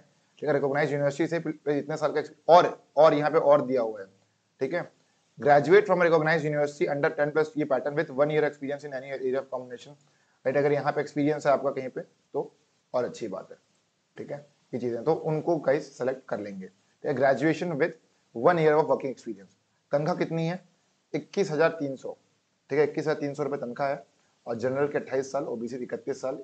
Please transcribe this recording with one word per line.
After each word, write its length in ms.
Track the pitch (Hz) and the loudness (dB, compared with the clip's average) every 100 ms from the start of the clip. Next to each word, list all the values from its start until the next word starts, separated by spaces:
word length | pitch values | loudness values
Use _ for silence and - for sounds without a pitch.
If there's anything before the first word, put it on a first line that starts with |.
| - _ _ - | -14 _ _ -8
ठीक 100 | 151 | -2
है, 60 | |
Recognized 380 | 143 135 143 151 | 0 0 0 -2
university 360 | 143 143 143 160 | 0 -2 -2 -2
से 100 | 165 | -2
प-, 280 | 160 156 147 | -4 -6 -4
इतने 260 | 143 143 156 | -2 -4 -4
साल 160 | 147 | -2
का 80 | 147 | -2
एक्स-, 140 | - - - | -6 -2 6
और, 300 | 175 160 - _ 139 | 8 6 0 _ 4
और 180 | 156 | 6
यहाँ 160 | 147 147 | 6 2
पे 80 | 160 | 2
और 280 | 143 147 127 | 6 4 4
दिया 160 | 127 | -2
हुआ 180 | 113 104 | -2 -6
है, 60 | 95 _ _ _ _ - | -14 _ _ _ _ -8
ठीक 140 | 131 | -4
है, 160 | 170 - _ _ _ _ - | -4 -8 _ _ _ _ -2
graduate 480 | 123 143 135 202 202 | 4 6 8 6 6
from 160 | 180 | 4
recognized 420 | 170 160 156 165 | 4 4 4 0
university 420 | 151 147 147 - 156 | 0 0 -2 -2 -2
under 200 | 143 156 | 0 -2
ten 200 | 156 147 | 0 0
plus 160 | 151 151 147 | 0 0 -2
ये 80 | 147 | -2
pattern 300 | 127 147 147 | 0 -2 -4
with 140 | 156 131 | -2 0
one 120 | 151 | 0
year 140 | 151 | 2
experience 400 | 147 - 135 143 | 0 -2 -8 -8
in 100 | 147 | -10
any 160 | 131 139 | -12 -10
area 260 | 135 131 131 | -6 -4 -4
of 80 | 127 | -6
combination, 480 | 127 127 120 143 147 _ _ _ _ | -10 -10 -16 -18 -20 _ _ _ _
Right। 120 | 135 143 | -2 0
अगर 160 | 143 | 2
यहाँ 200 | 143 143 | 2 0
पे 80 | 143 | -2
experience 460 | 147 151 143 151 151 | -2 0 0 0 2
है 60 | |
आपका 180 | 131 135 | 2 0
कहीं 180 | 135 131 | -6 -8
पे 120 | 156 | -10
तो 520 | - _ _ 139 - _ _ _ _ | -14 _ _ -8 -8 _ _ _ _
और 100 | 127 | -4
अच्छी 240 | 120 - 110 | -4 -6 -10
बात 220 | 92 - | -10 -12
है, 60 | - _ _ _ _ _ - | -20 _ _ _ _ _ -14
ठीक 140 | - | -12
है, 60 | 143 - _ _ | -12 -14 _ _
ये 80 | 127 | -6
चीजें 220 | 120 117 | -4 -4
तो 100 | 143 - 160 | -2 -2 -2
उनको 300 | 156 170 160 | -2 -2 -2
guys 380 | 131 151 - - | 0 0 -2 -6
select 260 | 127 131 - | -6 -6 -6
कर 120 | 107 | -8
लेंगे, 260 | 104 98 92 | -8 -12 -14
ठीक 400 | _ _ _ - | _ _ _ -4
है। 80 | |
Graduation 600 | 131 139 123 156 156 175 | 2 2 4 2 0 -2
with 180 | 143 165 - _ _ _ | 0 -2 -2 _ _ _
one 240 | 117 147 170 | 2 4 6
year 140 | 156 | 4
of 140 | 151 151 | 4 4
working 260 | 127 135 | 0 -2
experience। 380 | 120 120 98 95 _ _ _ _ | -8 -10 -14 -16 _ _ _ _
तनख्वाह 240 | 143 156 175 | -2 -2 -2
कितनी 300 | 147 165 165 | -2 -2 -4
है? 160 | 180 - _ _ _ _ | -6 -12 _ _ _ _
इक्कीस 360 | 151 - 202 180 | -8 -6 -4 -2
हज़ार 260 | 156 160 160 | 2 2 0
तीन 160 | 139 131 | -6 -8
सौ, 200 | 101 - _ _ _ _ - | -12 -14 _ _ _ _ -2
ठीक 80 | 139 | 2
है, 60 | |
इक्कीस 200 | 147 156 | 2 0
हज़ार 100 | 147 151 | -2 -2
तीन 180 | 143 | -4
सौ 80 | 139 | -4
रुपये 160 | 135 143 | -4 -4
तनख्वाह 300 | 120 120 139 | -8 -4 -4
है, 140 | 143 - _ _ _ - | -4 -10 _ _ _ -10
और 100 | 117 | -4
general 300 | 127 135 143 | -2 0 -2
के 100 | 147 | -2
अट्ठाईस 340 | - 135 131 | -4 -4 -4
साल, 120 | 139 165 | -4 -4
ओबीसी 300 | 117 117 127 | -6 -8 -8
इकतीस 420 | 120 113 139 131 | -8 -8 -8 -6
साल, 160 | 131 139 | -6 -8